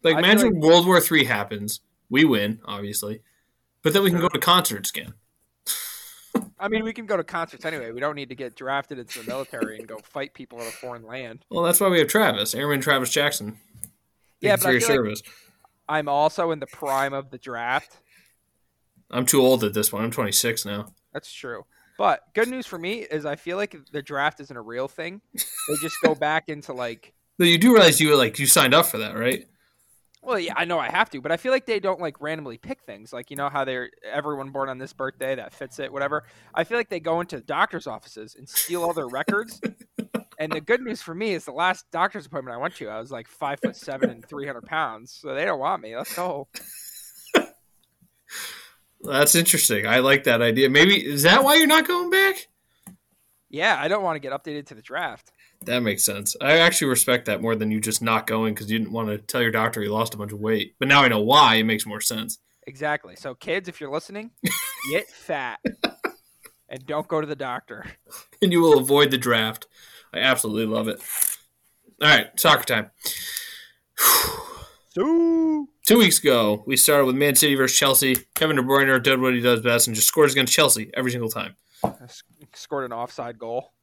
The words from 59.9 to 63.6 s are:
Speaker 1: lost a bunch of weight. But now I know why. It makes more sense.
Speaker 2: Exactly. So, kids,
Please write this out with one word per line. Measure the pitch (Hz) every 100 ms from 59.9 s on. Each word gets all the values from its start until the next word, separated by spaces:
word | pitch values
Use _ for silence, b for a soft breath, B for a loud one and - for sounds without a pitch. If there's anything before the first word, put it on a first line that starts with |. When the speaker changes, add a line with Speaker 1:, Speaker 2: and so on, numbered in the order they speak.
Speaker 1:
lost | 107 113
a | 104
bunch | 104
of | 104
weight. | 107 110 95 _
But | 131
now | 143
I | 131
know | 110
why. | 107 143 135 110
It |
makes | 110 107 107
more | 104
sense. | - 110 110 - _ _ -
Speaker 2:
Exactly. | 135 147 147 92 90
So, | 143 123
kids, | - 175